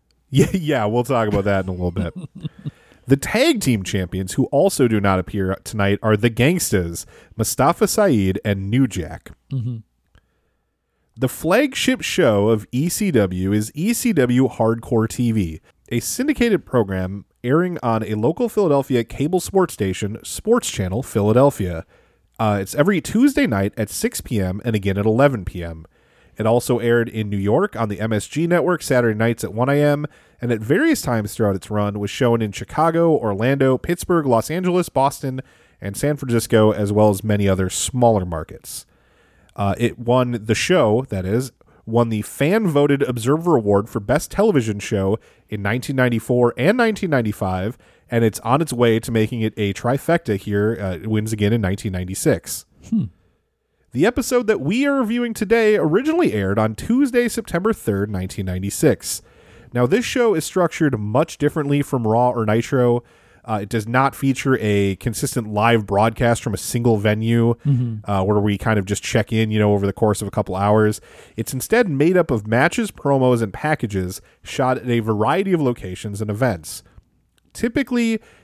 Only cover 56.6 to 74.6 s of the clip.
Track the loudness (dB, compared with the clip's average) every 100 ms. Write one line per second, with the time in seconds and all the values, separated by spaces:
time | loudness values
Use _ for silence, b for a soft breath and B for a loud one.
56.6 | 0 -2 -2 0 2 2 0 -2 -4 -2
57.6 | -2 -2 -2 -2 -2 -4 -6 -6 -6 -4
58.6 | -4 0 2 2 -4 -10 b b b b
59.6 | b 0 2 0 0 0 2 0 0 0
60.6 | 0 2 0 0 0 0 0 0 -2 0
61.6 | 0 0 0 0 2 4 2 2 0 0
62.6 | 0 2 2 2 b b b b -6 -6
63.6 | -2 -4 0 2 2 0 -2 0 0 2
64.6 | 2 2 2 -2 -4 -4 -4 -4 -4 0
65.6 | 4 2 2 2 2 2 0 0 -2 -6
66.6 | -4 0 2 2 2 0 2 2 2 0
67.6 | 0 0 -2 -6 -4 0 2 2 2 0
68.6 | 0 0 0 -4 -2 -2 0 0 0 2
69.6 | 2 2 0 0 0 0 -4 -4 -4 0
70.6 | 2 4 2 0 B B B -10 -8 -8
71.6 | 0 0 2 0 2 2 2 -2 0 2
72.6 | 2 0 -6 -4 0 2 4 2 0 -4
73.6 | -4 -2 -2 -4 -4 -8 b b -10 -2